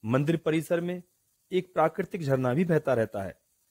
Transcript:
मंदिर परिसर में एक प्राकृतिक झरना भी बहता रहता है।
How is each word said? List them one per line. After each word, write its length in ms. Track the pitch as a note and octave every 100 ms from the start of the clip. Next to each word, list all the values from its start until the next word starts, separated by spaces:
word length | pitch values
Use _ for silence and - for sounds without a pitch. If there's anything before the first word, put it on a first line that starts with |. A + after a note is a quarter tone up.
| A2
मंदिर 320 | B2+ D3 E3
परिसर 440 | - D#3+ D#3 E3+
में 220 | F3 F3+ F3+ _ _ _ _
एक 220 | F#3 F3+
प्राकृतिक 480 | - D#3+ - F#3 G3
झरना 320 | C#3+ C3+ B2+
भी 120 | B2+ F3+
बहता 280 | D#3 C#3+
रहता 300 | B2 A2 G#2
है। 160 | F#2+ - _ _ _